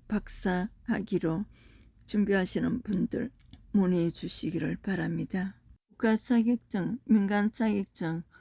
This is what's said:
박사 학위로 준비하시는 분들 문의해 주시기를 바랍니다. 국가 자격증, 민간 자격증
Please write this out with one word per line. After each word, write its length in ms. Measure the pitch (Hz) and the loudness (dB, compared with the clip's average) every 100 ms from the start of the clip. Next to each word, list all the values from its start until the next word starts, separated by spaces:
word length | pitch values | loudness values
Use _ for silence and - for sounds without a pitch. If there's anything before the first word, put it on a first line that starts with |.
| - | -2
박사 600 | 214 - - 196 180 185 - | -4 -4 -4 -2 0 -2 -8
학위로 600 | - 226 - 180 170 165 214 - - - - _ - | -4 -4 0 0 0 -2 -4 -12 -20 -20 -20 _ -6
준비하시는 800 | 208 202 196 185 - 165 - | 0 2 2 2 -2 -2 -2
분들 480 | - 202 - - 240 - - - - | -2 -2 -2 -2 -6 -10 -20 -20 -2
문의해 400 | 202 185 180 170 | 2 4 4 0
주시기를 680 | - 180 - - 170 156 175 | -2 -8 -6 -4 -4 -4 -4
바랍니다. 840 | - 190 165 165 - 190 190 - - - _ | -4 -4 -2 -4 -4 -4 -4 -8 -20 -20 _
국가 260 | - 226 220 | 0 2 2
자격증, 840 | - 233 226 240 - 202 165 233 | 4 2 4 0 -2 -4 -2 -4
민간 480 | - 220 196 208 208 | 4 4 4 2 0
자격증 720 | - 220 202 196 - 170 165 - - | 0 0 0 -4 -6 -4 -4 -8 -18